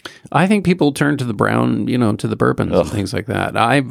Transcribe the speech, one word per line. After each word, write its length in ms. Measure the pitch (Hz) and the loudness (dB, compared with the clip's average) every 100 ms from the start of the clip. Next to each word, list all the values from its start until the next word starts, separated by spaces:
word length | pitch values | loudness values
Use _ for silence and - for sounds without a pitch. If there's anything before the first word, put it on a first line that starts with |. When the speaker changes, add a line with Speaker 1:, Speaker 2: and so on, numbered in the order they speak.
| - - - | -20 -20 -4
Speaker 1:
I 160 | 139 185 | 0 2
think 160 | 214 | 2
people 300 | 175 175 147 | 2 2 2
turn 240 | 143 147 143 | 2 0 0
to 80 | 123 | -2
the 80 | |
brown, 540 | 104 107 113 123 113 107 | -2 0 2 0 0 -2
you 80 | 123 | 0
know, 180 | 113 104 | 0 0
to 120 | 113 | -2
the 100 | 110 | 0
bourbons 340 | 123 127 92 | 0 0 0
Speaker 2:
Ugh. 140 | 90 85 | 0 0
Speaker 1:
and 40 | |
things 220 | 104 95 | -2 -4
like 120 | 95 101 | -6 -4
that. 320 | 101 95 101 | -4 -2 0
I, 260 | 117 139 123 | 2 2 0